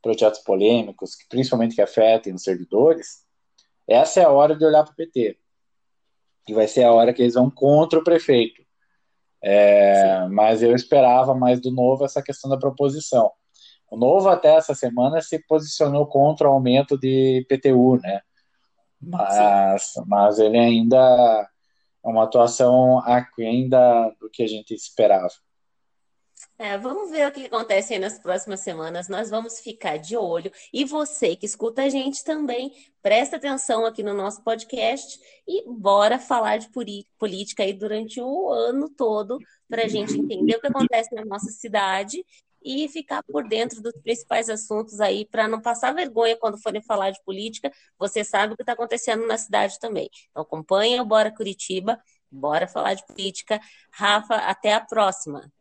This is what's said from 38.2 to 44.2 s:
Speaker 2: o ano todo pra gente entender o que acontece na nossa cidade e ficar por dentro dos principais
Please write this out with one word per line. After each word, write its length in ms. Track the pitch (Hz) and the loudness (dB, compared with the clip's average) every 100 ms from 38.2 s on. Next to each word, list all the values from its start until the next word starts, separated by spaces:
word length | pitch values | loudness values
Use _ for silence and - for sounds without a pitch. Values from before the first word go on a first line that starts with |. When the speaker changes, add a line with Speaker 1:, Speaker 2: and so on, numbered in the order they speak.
Speaker 2:
o 280 | 247 302 381 | -8 -6 -4
ano 400 | 240 233 262 294 | -2 -2 -4 -8
todo 500 | _ 240 214 202 254 - _ _ | _ -4 -4 -6 -10 -12 _ _
pra 180 | 226 220 | -6 -4
gente 320 | 220 214 - | -6 -6 -6
entender 380 | - 196 226 226 | -6 -2 -2 -2
o 40 | |
que 60 | 285 | -4
acontece 480 | 262 247 226 226 | -2 -2 -2 -4
na 100 | 226 | -12
nossa 260 | 214 202 208 | -12 -10 -12
cidade 760 | - 233 208 196 190 202 302 - _ _ _ | -12 -8 -4 -2 -4 -8 -12 -16 _ _ _
e 280 | - 269 302 | -10 -8 -8
ficar 340 | 320 285 - | -10 -10 -12
por 240 | - 285 233 | -8 -8 -6
dentro 340 | 220 240 240 | -6 -6 -8
dos 120 | 220 233 | -14 -12
principais 480 | - 233 | -8 -8